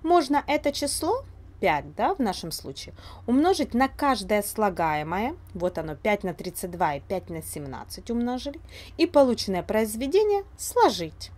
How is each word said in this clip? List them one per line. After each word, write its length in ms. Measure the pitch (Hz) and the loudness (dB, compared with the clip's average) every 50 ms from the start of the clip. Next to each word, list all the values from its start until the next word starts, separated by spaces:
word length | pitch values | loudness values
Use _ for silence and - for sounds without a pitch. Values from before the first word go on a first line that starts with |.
можно 420 | - 320 349 349 294 262 285 285 - | 4 6 6 6 6 4 2 0 2
это 260 | - 285 302 294 294 | 2 0 2 2 0
число, 520 | 285 - 294 277 - - - 330 440 539 539 - - - - - - - | 0 0 -4 -2 -2 -2 0 0 0 -2 -4 -10 -18 -20 -20 -20 -8 0
пять, 360 | - 180 156 143 139 147 151 | 2 2 2 2 -2 -6 -4
да, 200 | - 214 285 392 | 0 0 0 2
в 40 | 392 | 0
нашем 340 | 254 202 180 - - 165 | 0 -2 -2 -4 -8 -8
случае, 420 | 147 - - 120 139 - - - - - - - - - - | -10 -10 -10 -12 -12 -12 -14 -16 -16 -18 -18 -18 -18 -10 -2
умножить 460 | - 240 269 311 359 381 339 277 - | 2 2 4 6 4 4 2 0 0
на 160 | - 233 262 269 | 2 0 0 0
каждое 540 | - - 294 277 262 202 202 160 214 208 | 0 0 2 2 2 0 0 0 0 0
слагаемое, 920 | 202 208 - - 214 202 175 165 170 160 151 151 151 160 170 190 220 262 349 - - - - | 0 -2 -2 0 0 0 2 0 0 0 0 -2 -2 -2 -2 -2 -2 -4 -4 -8 -14 -14 -8
вот 240 | 185 170 175 175 170 | -4 -4 -2 -2 -4
оно, 180 | 160 160 151 | -6 -6 -8
пять 260 | - - 220 208 202 | -4 0 0 0 0
на 120 | - 185 165 | 0 -6 -6
тридцать 360 | - - 180 175 - - 180 | -6 -10 -10 -8 -8 -8 -8
два 260 | 175 170 180 156 143 | -2 0 0 0 0
и 40 | 143 | -2
пять 300 | - - - 180 - - | -6 -4 -6 -6 -4 -6
на 120 | 170 160 | -10 -8
семнадцать 680 | 160 - - 156 143 135 127 123 120 - - 202 - - | -8 -8 -10 -10 -10 -10 -10 -12 -12 -14 -14 -14 -8 -4
умножили, 500 | 233 233 240 240 254 254 - 285 285 - - - - - - - - - | -2 0 0 0 -2 -4 -6 -8 -10 -10 -16 -16 -18 -18 -18 -16 0 0
и 80 | 330 | 0
полученное 560 | 339 - 294 277 254 226 - - 208 190 175 | 6 8 6 8 8 4 0 0 -2 -2 -2
произведение 840 | 170 - 202 220 226 214 214 226 269 277 302 403 427 415 403 403 403 - - - | -2 0 0 0 2 0 -2 -4 -4 2 4 4 4 6 2 0 -2 -6 -12 -10
сложить 720 | - - - 494 453 - 202 180 170 160 - - - - - | -10 -2 4 6 6 6 4 2 -6 -8 -8 -12 -16 -16 -16